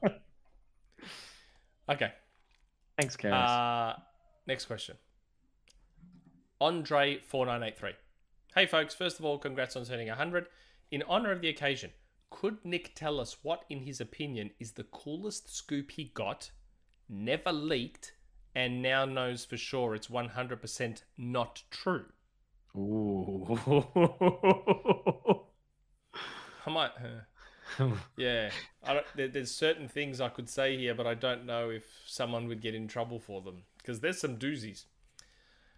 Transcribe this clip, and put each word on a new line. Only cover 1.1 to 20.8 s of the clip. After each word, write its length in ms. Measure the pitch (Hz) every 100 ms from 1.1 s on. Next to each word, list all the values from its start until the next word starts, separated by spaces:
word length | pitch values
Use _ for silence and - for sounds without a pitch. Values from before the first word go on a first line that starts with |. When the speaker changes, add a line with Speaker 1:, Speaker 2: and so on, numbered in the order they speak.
| - - - - - _ _ -
Speaker 2:
Okay. 240 | 143 104 - _ _ _ _ _ _ _ -
Speaker 1:
Thanks, 200 | 135 -
Karis. 160 | 104
Speaker 2:
Uh, 640 | 127 123 120 120 120 113 - - _ _ _ -
next 180 | 127 -
question. 300 | 107 - - _ _ _ _ _ _ _ - _ - - - - - _ -
Andre 560 | 151 170 143 147 143 139
four 260 | - 135 127
nine 160 | 120
eight 140 | 113 -
three. 180 | 101 - - _ _ _ _ 185
"Hey, 100 | 185
folks. 260 | 160 151
First 260 | - 180 -
of 60 | 156
all, 140 | 143
congrats 360 | 143 131 127 131
on 80 |
turning 260 | 117 120 110
a 60 | 120
hundred. 320 | 160 175 175 - - _ -
In 100 | 143 147
honor 220 | 196 220
of 100 | 185
the 80 | 165
occasion, 400 | - 143 131 95 - _ _ -
could 340 | - 202 214
Nick 300 | 175 175 - -
tell 240 | 156 143
us 240 | 117 -
what, 220 | 143 170 -
in 140 | 139
his 180 | 135 131
opinion, 520 | 113 - 147 117 104 -
is 140 | 113
the 100 | - 107
coolest 680 | - 143 160 208 - -
scoop 380 | - - 143 139
he 140 | - 139
got, 380 | - 101 - - - - _ _ _ -
never 420 | 101 110 156 180
leaked, 600 | 151 156 135 120 - - - - - - 127
and 260 | 123 123
now 220 | 131 135 135
knows 380 | 135 127 123
for 140 | - 120
sure 380 | - 135 120 107
it's 140 | -
one 180 | 120 120
hundred 320 | 127 123 120
percent 420 | 113 -